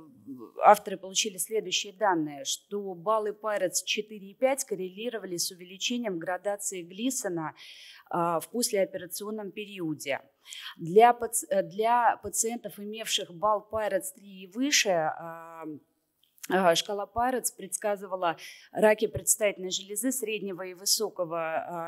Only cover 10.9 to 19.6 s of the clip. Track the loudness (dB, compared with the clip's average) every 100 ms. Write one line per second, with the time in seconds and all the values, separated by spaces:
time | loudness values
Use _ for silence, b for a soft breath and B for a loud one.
10.9 | 8 8 6 -2 -4 0 0 0 0 2
11.9 | 4 4 2 -4 -2 -2 -4 -10 -12 -10
12.9 | -8 -4 -4 -4 -2 2 2 -2 -4 0
13.9 | 0 -2 -12 -18 -18 -10 -2 2 4 4
14.9 | 2 2 -4 -10 -12 -14 -12 -12 -12 -16
15.9 | _ _ _ _ _ 0 6 6 6 2
16.9 | -6 -4 0 0 0 -4 -6 -8 -4 -2
17.9 | -2 -4 -2 0 -2 B B B 4 6
18.9 | 6 0 0 0 2 2 0